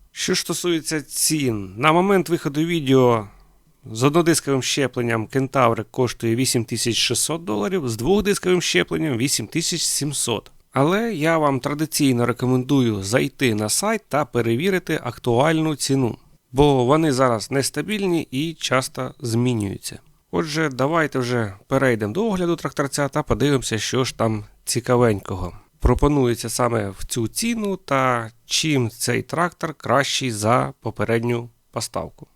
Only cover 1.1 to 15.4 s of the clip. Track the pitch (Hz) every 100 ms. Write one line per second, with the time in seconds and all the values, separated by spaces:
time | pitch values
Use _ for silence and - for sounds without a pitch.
1.1 | - - 156 131 110 95 101 147 165 190
2.1 | 196 170 170 160 143 165 170 131 131 127
3.1 | 113 101 - _ _ _ _ 113 110 139
4.1 | 160 165 151 - 135 123 - 131 - 120
5.1 | 113 107 131 135 139 120 113 107 - 123
6.1 | - 117 117 131 127 110 113 123 104 -
7.1 | 113 - 160 175 208 202 185 131 110 123
8.1 | 202 202 196 180 180 - 175 170 165 156
9.1 | 117 135 - 107 156 165 165 - - 143
10.1 | 139 - 110 - - _ 131 147 196 233
11.1 | 180 156 165 147 135 139 147 156 - 143
12.1 | 120 120 117 123 127 127 143 120 101 98
13.1 | 123 143 - 131 107 107 - 202 220 -
14.1 | 139 143 120 113 117 185 185 - 156 120
15.1 | - 123 117